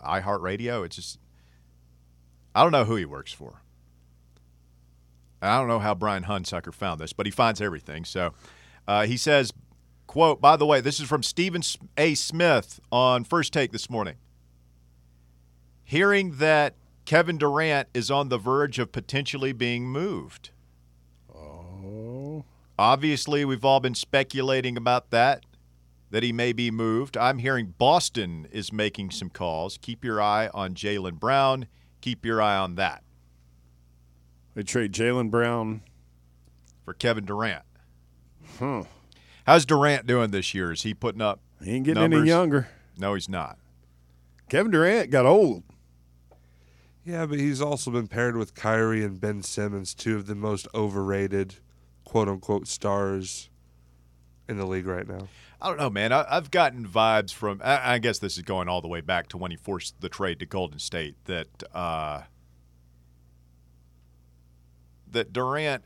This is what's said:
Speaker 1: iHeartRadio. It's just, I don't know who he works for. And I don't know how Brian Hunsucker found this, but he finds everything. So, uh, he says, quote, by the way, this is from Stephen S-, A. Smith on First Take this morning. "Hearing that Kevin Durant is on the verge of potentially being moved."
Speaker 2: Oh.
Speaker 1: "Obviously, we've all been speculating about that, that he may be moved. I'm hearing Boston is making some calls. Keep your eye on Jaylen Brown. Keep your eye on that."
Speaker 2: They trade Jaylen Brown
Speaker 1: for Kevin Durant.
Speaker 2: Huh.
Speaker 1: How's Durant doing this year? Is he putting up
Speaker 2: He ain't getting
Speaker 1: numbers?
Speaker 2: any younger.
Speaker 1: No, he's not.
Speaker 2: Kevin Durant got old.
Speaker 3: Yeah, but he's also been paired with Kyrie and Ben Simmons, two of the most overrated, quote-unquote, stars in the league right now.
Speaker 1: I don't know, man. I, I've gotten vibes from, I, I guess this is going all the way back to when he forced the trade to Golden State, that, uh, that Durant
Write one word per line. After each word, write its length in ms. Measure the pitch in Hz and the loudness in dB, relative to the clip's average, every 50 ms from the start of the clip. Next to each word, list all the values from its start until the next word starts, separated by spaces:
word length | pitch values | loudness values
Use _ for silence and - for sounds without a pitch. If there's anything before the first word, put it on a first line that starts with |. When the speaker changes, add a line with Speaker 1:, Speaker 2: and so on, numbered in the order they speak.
| - | -6
Speaker 1:
iHeartRadio. 800 | 69 87 98 92 98 104 92 85 92 98 104 117 120 120 110 90 | -4 -4 -2 -2 -2 -4 -4 -4 -4 -6 -4 -6 -6 -6 -6 -6
It's 120 | 82 - | -8 -10
just, 240 | - - - - - _ _ _ _ _ _ _ _ _ _ _ _ _ _ _ _ _ _ _ _ _ _ _ _ _ _ - | -14 -16 -16 -18 -20 _ _ _ _ _ _ _ _ _ _ _ _ _ _ _ _ _ _ _ _ _ _ _ _ _ _ 4
I 60 | 113 147 | 4 4
don't 80 | 170 151 | 6 6
know 120 | 135 113 | 4 2
who 120 | 110 113 | 2 0
he 80 | 101 85 | -2 -4
works 280 | 71 71 69 - - - | -6 -10 -14 -14 -16 -16
for. 300 | - 71 57 50 - _ _ _ _ _ _ _ _ _ _ _ _ _ _ _ _ _ _ _ _ _ _ _ _ _ _ _ _ _ _ _ _ _ _ _ - | -16 -18 -20 -20 -20 _ _ _ _ _ _ _ _ _ _ _ _ _ _ _ _ _ _ _ _ _ _ _ _ _ _ _ _ _ _ _ _ _ _ _ -6
And 100 | 90 101 | 0 2
I 80 | 110 131 | 2 2
don't 100 | 131 120 | 2 2
know 100 | 117 110 | 0 0
how 160 | 101 107 101 | 2 0 -2
Brian 300 | 90 110 107 98 95 90 | 0 0 -2 -2 -2 -4
Hunsucker 500 | 98 101 95 85 - 98 85 - 87 - | -4 -4 -4 -4 -6 -8 -8 -8 -10 -10
found 260 | - 104 92 82 80 | -6 -6 -6 -6 -6
this, 120 | 80 78 - | -8 -12 -6
but 120 | - 104 | -6 -6
he 60 | 104 | -4
finds 300 | - - 123 113 107 95 | 2 2 4 4 4 0
everything. 440 | 104 98 85 - - - 73 82 85 | -2 -4 -4 -6 -10 -12 -12 -12 -12
So, 300 | - - 92 90 82 - - - - - - - - - - - - | -8 -4 -4 -4 -4 -4 -8 -20 -20 -20 -20 -20 -20 -20 -14 -4 0
uh, 180 | 101 104 107 | 2 2 2
he 100 | 110 123 | 2 0
says, 360 | 120 - 156 147 139 131 - - - - _ _ _ _ _ _ _ _ | -2 2 4 4 4 4 2 -4 -14 -20 _ _ _ _ _ _ _ _
quote, 340 | - - 147 165 160 143 - | -8 2 4 4 4 4 6
by 160 | - 143 160 | 8 8 8
the 100 | 143 151 | 8 6
way, 140 | 151 147 131 | 6 4 4
this 180 | 117 143 139 - | 4 2 -2 -2
is 100 | 147 120 | -2 -2
from 140 | 151 135 123 | -2 -2 -2
Stephen 380 | - - 170 175 190 170 175 | -2 -2 -2 -2 0 -2 -4
S-, 160 | - - - - - - - | -4 -6 -8 -8 -12 -10 -2
A. 180 | 143 151 165 147 | 2 2 2 2
Smith 680 | - - - 156 160 175 170 143 113 - - - - _ - | 0 -4 -4 0 2 4 4 4 4 2 -2 -16 -20 _ 0
on 320 | 117 123 127 127 127 123 113 | 2 4 6 6 4 4 2
First 280 | - 170 170 - - - | 0 0 0 0 0 0
Take 180 | 156 131 - | 0 0 0
this 180 | - 110 - - | -2 -8 -8 -6
morning. 280 | 123 110 101 87 - - _ _ _ _ _ _ _ _ _ _ _ _ _ _ _ _ _ _ _ _ _ _ _ _ _ _ _ _ _ _ _ _ _ | -4 -4 -4 -4 -6 -12 _ _ _ _ _ _ _ _ _ _ _ _ _ _ _ _ _ _ _ _ _ _ _ _ _ _ _ _ _ _ _ _ _
"Hearing 540 | - 139 160 196 202 202 196 196 180 143 131 | -2 2 4 4 6 4 4 2 -2 -2 0
that 360 | 151 156 156 151 147 131 - _ _ _ _ _ - | 4 4 6 6 4 2 0 _ _ _ _ _ -4
Kevin 340 | - 151 165 170 165 170 135 | 4 4 4 4 4 2 2
Durant 500 | 147 143 139 151 160 160 147 139 127 - - | 2 2 2 2 2 2 2 0 0 0 -4
is 160 | 123 110 110 | -4 -2 2
on 180 | 139 143 143 131 | 2 0 2 0
the 100 | 127 117 | -2 -2
verge 400 | 95 127 131 143 147 143 117 127 | 0 2 2 2 2 0 0 -4
of 120 | 120 - - | -4 -4 -4
potentially 600 | 131 - - 135 139 139 - - 135 135 135 131 | -10 -8 -4 -4 -4 -4 -4 -4 -4 -4 -4 -2
being 340 | 113 123 120 120 120 123 | -2 -2 -2 -2 -2 -4
moved." 640 | 127 131 143 180 208 165 87 67 - - - - - _ _ _ _ _ _ _ _ _ _ _ _ _ _ _ _ - | -4 -4 -4 -4 -4 -6 -8 -10 -12 -18 -20 -20 -20 _ _ _ _ _ _ _ _ _ _ _ _ _ _ _ _ -20
Speaker 2:
Oh. 1080 | 80 78 73 73 85 87 87 95 95 95 98 104 110 110 117 123 131 139 143 156 151 - _ _ _ _ _ - - | -20 -18 -18 -18 -18 -18 -16 -16 -16 -14 -14 -12 -12 -12 -12 -12 -10 -10 -10 -10 -12 -12 _ _ _ _ _ 0 2
Speaker 1:
"Obviously, 680 | 101 117 135 135 151 156 147 127 - 147 147 143 143 | 6 6 6 4 4 0 0 0 -2 0 0 0 0
we've 200 | 135 131 110 123 | 0 -2 0 4
all 160 | 135 135 135 | 4 4 6
been 140 | 123 127 120 | 4 0 -4
speculating 840 | - - - - 135 135 131 - 135 131 135 131 131 127 127 120 | -4 -6 0 0 0 0 0 -2 -4 0 2 0 0 0 -2 -4
about 340 | 120 117 123 123 123 - - | -2 0 2 2 0 0 2
that, 340 | 120 117 123 139 135 - _ _ _ _ _ _ _ _ _ _ _ _ _ - | 4 4 6 6 4 0 _ _ _ _ _ _ _ _ _ _ _ _ _ -4
that 120 | 101 113 120 | -2 0 0
he 100 | 120 113 | 0 0
may 200 | 120 120 123 113 | 0 0 -2 0
be 180 | 113 120 117 | 0 -2 -2
moved. 460 | 110 113 113 113 110 120 139 131 - | 0 0 0 0 0 0 -2 -2 -2
I'm 220 | 113 120 127 135 123 | 0 2 2 2 0
hearing 360 | 117 135 135 123 110 90 85 - | -2 -2 0 -2 -2 -6 -2 2
Boston 680 | 120 135 165 170 - - - 120 98 87 85 80 76 - | 4 6 6 4 4 0 -4 -4 -6 -4 -6 -10 -12 -12
is 220 | - 107 98 - 107 | -10 -10 -10 -8 -4
making 380 | 107 107 104 - 104 98 92 | -2 -2 -2 -2 -4 -10 -8
some 200 | - - 95 87 | -8 -8 -10 -10
calls. 480 | - - 90 85 80 80 85 98 - - | -8 -6 -6 -4 -4 -4 -6 -8 -10 -12
Keep 240 | - - 117 - - | -12 -12 -12 -8 -6
your 180 | 120 110 104 104 | -4 -2 0 2
eye 260 | 104 104 107 113 107 - | 2 2 2 0 -2 -4
on 200 | 101 95 92 90 | -6 -6 -6 -6
Jaylen 440 | - 104 104 104 101 92 90 85 76 | -6 -4 -4 -4 -2 -4 -6 -6 -4
Brown. 480 | 107 120 135 139 135 135 131 131 120 - _ _ _ _ _ _ | 0 2 2 4 4 2 2 0 -4 -12 _ _ _ _ _ _
Keep 240 | - 127 120 - - | -8 -8 -8 -4 -2
your 160 | 113 113 110 | -2 2 2
eye 160 | 107 104 101 | 4 2 2
on 180 | 95 95 90 87 | 2 0 -2 -2
that." 280 | 92 95 82 - - _ _ _ _ _ _ _ _ _ _ _ _ _ _ _ _ _ _ _ _ _ _ _ _ _ _ _ _ _ _ - | -2 -2 -2 -2 -6 _ _ _ _ _ _ _ _ _ _ _ _ _ _ _ _ _ _ _ _ _ _ _ _ _ _ _ _ _ _ -10
Speaker 2:
They 80 | 107 101 | -10 -8
trade 300 | - - 123 110 101 95 | -2 -2 -2 -2 -2 -2
Jaylen 380 | 104 113 120 123 127 117 107 | 0 0 0 2 0 -2 0
Brown 520 | 110 120 120 117 117 117 110 110 110 107 - - _ _ _ _ _ _ _ _ _ _ _ _ _ _ _ _ _ _ _ | 0 0 2 2 0 -2 -4 -6 -8 -10 -12 -20 _ _ _ _ _ _ _ _ _ _ _ _ _ _ _ _ _ _ _
Speaker 1:
for 80 | 92 92 | -18 -12
Kevin 320 | - - 120 113 110 101 | -4 -2 0 0 -2 -4
Durant. 380 | 95 101 104 113 113 95 73 - _ _ _ _ _ _ _ _ _ _ _ _ _ _ _ - - - - | -6 -4 -4 -4 -4 -4 -8 -12 _ _ _ _ _ _ _ _ _ _ _ _ _ _ _ -20 -20 -12 -8
Speaker 2:
Huh. 260 | 123 139 135 107 87 - - _ _ _ _ _ _ _ - - - | -6 -6 -6 -6 -8 -12 -16 _ _ _ _ _ _ _ -20 -4 6
Speaker 1:
How's 180 | - 160 170 139 | 8 8 8 8
Durant 420 | 127 156 139 143 147 143 127 113 | 6 4 4 6 4 2 2 0
doing 240 | 123 123 123 117 107 | 0 2 2 2 0
this 240 | 98 95 90 - - | -2 -2 -4 -4 -4
year? 160 | 95 90 85 | -4 -4 -4
Is 120 | 82 - - | -4 -6 -6
he 120 | 110 104 | -8 -8
putting 260 | - - 117 95 110 | -4 -6 -6 -4 -2
up 200 | 107 104 98 - _ _ _ _ | -2 -2 -2 -2 _ _ _ _
Speaker 2:
He 120 | 82 92 117 | -8 -6 -4
ain't 120 | 131 131 | -2 0
getting 180 | 151 160 160 160 | 0 2 2 4
Speaker 1:
numbers? 180 | 165 160 151 | 4 4 4
Speaker 2:
any 80 | 151 160 | 4 6
younger. 400 | 170 175 180 156 143 139 123 - - - _ _ _ | 4 4 4 4 2 0 0 -2 -12 -20 _ _ _
Speaker 1:
No, 180 | 87 98 101 101 | -6 -4 -4 -4
he's 140 | 95 - 92 | -4 -6 -6
not. 300 | 95 87 73 58 - _ _ _ _ _ _ _ _ _ _ _ _ _ _ _ _ _ _ - | -8 -8 -8 -8 -12 _ _ _ _ _ _ _ _ _ _ _ _ _ _ _ _ _ _ -2
Speaker 2:
Kevin 220 | 127 160 208 226 | 0 0 0 4
Durant 400 | 185 156 165 180 214 233 180 120 | 4 4 4 6 4 2 2 2
got 160 | 135 131 123 | 2 4 6
old. 380 | 135 175 214 196 139 104 87 - - - _ _ _ _ _ _ _ _ _ _ _ - _ _ _ _ _ _ _ _ _ _ _ _ _ - | 8 8 8 6 4 2 -4 -8 -18 -20 _ _ _ _ _ _ _ _ _ _ _ -20 _ _ _ _ _ _ _ _ _ _ _ _ _ -12
Speaker 3:
Yeah, 220 | 170 175 165 165 | -8 -4 -4 -4
but 140 | 147 147 143 | -2 0 0
he's 200 | 139 147 139 131 | 0 0 0 0
also 300 | 147 147 147 123 - 131 | -2 -2 -2 -4 -4 -2
been 160 | 120 123 110 | -2 -2 -2
paired 300 | 98 113 117 120 123 117 | -2 -2 0 0 0 0
with 180 | 117 107 - - | -2 -4 -6 -8
Kyrie 480 | - - 110 110 113 113 110 110 110 107 | -4 0 2 2 4 2 2 2 0 -2
and 180 | 101 95 92 | -4 -4 -4
Ben 220 | 104 107 104 101 92 | -4 -4 -4 -4 -8
Simmons, 500 | - - 110 104 104 101 98 92 - - | -8 -4 -4 -4 -4 -4 -6 -8 -10 -12
two 220 | - - 113 110 | -6 -4 -2 -2
of 120 | 104 98 | -2 -2
the 80 | 101 107 | -6 -8
most 320 | 101 104 107 104 98 - - - | -6 -4 -4 -4 -4 -6 -8 -4
overrated, 840 | 110 107 104 98 101 98 95 98 98 98 92 98 98 95 95 - - _ _ _ _ _ _ _ _ _ | -4 -2 -2 -2 -2 -2 0 0 0 0 0 -2 -2 -4 -4 -8 -20 _ _ _ _ _ _ _ _ _
quote-unquote, 640 | - - 110 107 98 98 92 - - 104 98 95 - | -2 0 0 2 2 -2 -4 -4 -4 -4 -4 -2 -6
stars 840 | - - - 104 101 101 98 98 98 95 95 92 - - - - _ _ _ _ _ _ _ _ _ _ _ _ _ _ _ _ _ _ _ - | -10 -6 -2 -2 0 0 -2 -2 -4 -4 -6 -8 -12 -14 -16 -18 _ _ _ _ _ _ _ _ _ _ _ _ _ _ _ _ _ _ _ -10
in 80 | 113 | -8
the 100 | 98 98 | -6 -4
league 200 | 92 95 92 90 | -4 -4 -4 -4
right 220 | 95 90 90 - - | -4 -6 -6 -8 -10
now. 180 | 95 92 98 95 - - - - - - | -12 -14 -14 -16 -20 -20 -20 -20 -18 -8
Speaker 1:
I 80 | - 190 | -6 -6
don't 100 | 165 147 | -4 -2
know, 120 | 147 123 | -4 -4
man. 220 | 101 98 107 113 127 | -2 -2 0 2 2
I, 140 | 147 147 - | 2 2 0
I've 220 | 139 175 156 139 | -2 -4 -4 -2
gotten 360 | - 180 165 135 127 123 113 | 0 2 2 2 0 -4 -12
vibes 460 | 95 87 113 110 110 110 107 101 92 - | -4 0 2 4 4 4 2 0 -2 -8
from, 280 | - 107 104 98 98 - | -4 -4 -4 -4 -2 0
I, 300 | 127 143 131 127 123 123 | 0 0 2 2 0 0
I 40 | 120 | 2
guess 220 | 110 117 104 - | 2 0 -2 -2
this 160 | 104 92 - | -6 -8 -8
is 60 | 87 82 | -8 -6
going 260 | - 95 92 90 87 | -4 -4 -4 -2 -2
all 120 | 90 90 | -2 -4
the 80 | 82 82 | -4 -6
way 120 | 87 85 | -8 -8
back 280 | 76 85 92 85 82 - | -2 -2 -2 -2 -2 -4
to 60 | - 87 | -10 -10
when 120 | 92 87 | -10 -10
he 60 | 82 | -10
forced 440 | - - 101 95 85 - - - - | -10 -8 -8 -6 -6 -6 -12 -14 -10
the 80 | 90 87 | -12 -12
trade 300 | - - 98 92 82 - | -8 -6 -4 -4 -4 -6
to 60 | 90 | -10
Golden 320 | - - 95 90 76 73 73 | -8 -6 -6 -6 -6 -8 -12
State, 380 | - - - 85 80 73 69 _ _ | -12 -10 -8 -8 -8 -8 -12 _ _
that, 240 | - 92 82 80 - _ - - - - | -8 -8 -8 -8 -10 _ -20 -20 -14 -10
uh, 480 | 90 87 85 80 78 78 76 73 69 - - _ _ _ _ _ _ _ _ _ _ _ _ _ _ _ _ _ _ _ _ _ _ _ _ _ _ _ _ _ _ _ _ _ _ _ _ _ _ _ _ _ _ _ _ _ _ _ _ _ _ _ _ _ _ _ - | -8 -6 -4 -4 -4 -6 -6 -8 -10 -12 -18 _ _ _ _ _ _ _ _ _ _ _ _ _ _ _ _ _ _ _ _ _ _ _ _ _ _ _ _ _ _ _ _ _ _ _ _ _ _ _ _ _ _ _ _ _ _ _ _ _ _ _ _ _ _ _ -6
that 220 | - 117 110 - 95 | -4 -4 -4 -2 -2
Durant 520 | 123 127 127 139 151 156 147 139 117 _ | -4 -2 -2 -2 -2 -2 -2 -4 -4 _